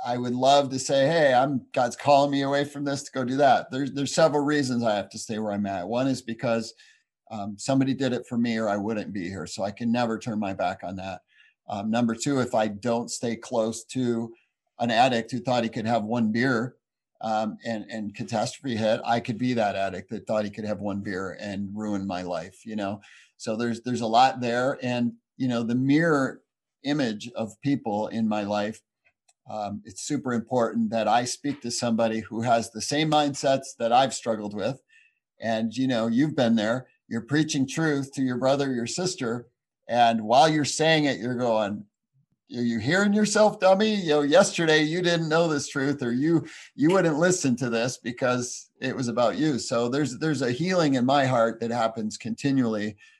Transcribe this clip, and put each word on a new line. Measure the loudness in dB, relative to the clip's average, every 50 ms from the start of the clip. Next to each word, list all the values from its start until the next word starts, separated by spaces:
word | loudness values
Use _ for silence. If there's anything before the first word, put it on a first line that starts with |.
| -6
I | -4 -4
would | -4 -2 -4 -2
love | 2 4 6 6 6 4 2
to | -2 -4
say, | -2 0 2 4 4
"Hey, | 4 4 4 4 6 6
I'm, | 4 4 2 0 -2 -4 -4
God's | -2 0 0 0 -2
calling | 0 4 6 6 6 6 4
me | 2 0
away | 0 2 0 0 0
from | -2 -4 -6 -4
this | -4 -4 -4 -6
to | -6 -6
go | -4 -4
do | -2 2
that." | 4 6 6 6 4 2 -2
There's, | -6 -6 -6 -4 -4
there's | -4 -4 0 4
several | 4 4 6 4 2 2
reasons | 2 2 2 2 0 0 0 2
I | 2 2
have | 0 -2 -4
to | -10
stay | -12 -8 -6 -6 -4
where | -4 -4 -2
I'm | -2 -2
at. | -2 -4 -4 -4
One | -4 -2 0 0
is | 0 -2 -4
because, | -6 -10 -8 -4 -2 0 0 0 -2 -6 -12 _ -20 _ _ _ _ _ _ _ _ -14
um, | -12 -10 -10 -10 -10
somebody | -6 -2 0 2 2 2 0 0
did | 0 -2 -2
it | -2 -4 -6
for | -4 -2
me | -2 0 0 0
or | 0 0
I | 0 -2
wouldn't | -2 -2 -4 -4 -4 -6 -6 -8
be | -8 -6 -6
here. | -6 -8 -10
So | -10 -6 -6 -6
I | -6
can | -4 -4 -2 0
never | 0 0 0 0 -2 -4
turn | -6 -6 -4
my | -4 -4 -4 -4
back | -2 -4 -4 -4 -6 -10
on | -10 -10
that. | -10 -10 -10 -12 -12 _ _ _ _ _ _ _ _ _ -10
Um, | -8 -6 -4 -2
number | 0 0 0 0 0
two, | -2 -2 0 0 0
if | 0 0 0
I | 0 0
don't | 0 -4 -4 -4 -2 -2 -2 -4 -6
stay | -8 -6 -6 -6 -6
close | -8 -8 -4 -2 -2 -2 -2 -4 -8 -10
to | -8 -4 -2 0 0 0 -2 -4 -6 -10 _ _ _ _ _ _ _ _ -4
an | -2 2
addict | 4 4 4 4 4 0 -2 -4
who | -6 -6
thought | -2 0 0 0 0
he | -2
could | -2 -4 -2
have | 0 0 0 0
one | -2 -2 0 0 0
beer | 2 2 2 2 2 0 -2 -4 -8 _ _ _ _ _ _ _ _ -8
um, | -6 -2 -2 -2 -2 -4 -6 -8 -8
and, | -6 -6 -6 -8 -10
and | -10 -10 -10 -10 -10
catastrophe | -10 -8 -4 -2 -2 -2 -4 -6 -8 -6 -4 -2
hit, | 0 2 2 2 2 0
I | 0 0 0
could | 0 -4 -4
be | -2 -2 0 0
that | 0 0 0 0
addict | -2 -2 -4 -4 -8 -10 -10
that | -12 -8 -4
thought | -2 -2 -2 -2
he | -4
could | -6 -8 -6
have | -6 -6 -4
one | -4 -6 -6 -6
beer | -6 -6 -6 -6 -6 -8 -8 -10
and | -10 -8 -6 -6 -8 -8 -8
ruin | -6 -6 -4 -4 -4 -4
my | -4 -6 -6
life, | -4 -6 -6 -6 -8 -10 -14 -18 -14
you | -10 -6
know? | -4 -4 -4 -6 -8 -12 -18 -20 -20 -20 _ _
So | -10 -6 -6 -4
there's, | -2 -2 -2 -4 -4
there's | -4 -4 -4 -2
a | 0
lot | 4 6 6 6 6 4 0
there. | -2 0 0 0 0 0 -2 -2
And, | -4 -2 -2 0 -2 -2 -4 -8 _ _ _
you | -4 -2
know, | -2 0 0 0
the | 0 0
mirror | 0 2 4 4 4 4 4 2 2 0 -2 -4 -8 _ _ _ _ _ _ _ _ -4
image | -2 0 0 0 -2 -2 -4 -8 -10 -8
of | -6 -8 -8 -8 _
people | -2 -2 -2 -2 -2 -4 -4 -4 -4
in | -4 -2 -2 0
my | 0 0 0 -2
life, | -2 -2 -2 -2 -4 -6 -10 _ _ _ _ _ _ _ _ _ _ _ _ _ -12
um, | -8 -6 -6 -6 -8 -10 -12
it's | -14 -14 -10
super | -6 -4 -4 -4 -2 -2 -2
important | -2 -2 0 0 2 2 2 0 0 -2 0
that | 0 0 2
I | 4 2 2 2
speak | -2 -6 -6 -6 -6 -6 -6
to | -6 -8
somebody | -4 -2 -2 0 0 2 0 0 0 -4
who | -6 -6 -6 -2
has | 0 2 2 2 0 -2
the | -8 -8
same | -6 -2 -2 0 2 2
mindsets | 2 2 2 2 -2 0 0 0 0 0 -2 -6 -6 -4
that | 0 4
I've | 4 4 4 2 0
struggled | -4 -4 -4 -4 -4 -4 -6 -6
with. | -4 -4 -4 -4 -6 _ _ _ _ _ _ _ _ _ _ _ -8
And, | -4 -2 -2 -2 -2 -2 -2
you | -2 0
know, | 0 0 0 0
you've | 2 2 2 2 2 2
been | 2 4 4 4
there, | 4 2 2 0 -2 -4 _ _ _ _
you're | -8 -8 -8
preaching | -4 0 0 0 0 0 0 -2 -2
truth | -2 -2 0 0 0 0 -2 -4 -6 -4
to | -2
your | -2 -2 -2
brother, | 0 2 2 2 2 0 -2 -2
your | -4 -4
sister. | -4 -4 -4 -4 -4 -4 -4 -4 -4 -4 -6 -8 _ _ _ _ _ _ _ _
And | -2 2 4 4 4 4 2
while | 2 4 6 6 6 6
you're | 4 2 0
saying | -2 0 0 2 4 4 4 2
it, | 0 0 -2
you're | -4 -4 -2
going, | -2 0 2 2 2 0 -2 -4 -8 -12 _ _ _ _ _ _ _ _ _ _ _ _ -10 -4
"Are | -2
you | 0 0 0 0
hearing | 0 2 2 2 4 4 2
yourself, | 2 2 2 4 4 4 4 4 4
dummy? | 4 4 6 6 4 2 0
You | 0 0 2
know, | 2 2
yesterday | 4 6 6 6 6 4 2 0 2 4 4 4 4
you | 2 0 0
didn't | 2 2 2 2 0 2
know | 2 2 2
this | 2 0 -2 -4
truth, | -4 -4 -2 0 -2 -2 -2
or | -2 -2
you, | 0 0 2 2 2 2 0 -2 -12 -20 -20 -12 _
you | 2 2 4
wouldn't | 4 4 4 2 2 2
listen | 2 2 2 2 2 0 0
to | 0 0 -2
this | 0 0 0 -2 -4
because | -6 -8 -10 -6 -2 0 0 0 0 -4 -6 -10 -14 -16 _ _ -8
it | -6 -6 -4
was | -4 -4
about | -2 0 2 2 2 2
you." | 2 0 0 0 -2
So | -2 -2 -2 -2 0 0
there's, | 0 -2 -2 -2 -4 -4
there's | -4 -2 -2 0
a | -2 -2
healing | -2 -2 -2 0 2 2 2 2 2
in | 2 2
my | 4 4 4 4
heart | 4 4 4 2 2 0 -2
that | -4 -4
happens | -2 0 0 -2 -2 -4 -6 -6 -8
continually | -8 -8 -8 -6 -4 -2 0 2 2 2 0 0 -2 -4 -6 -8 -12 -18 -20 _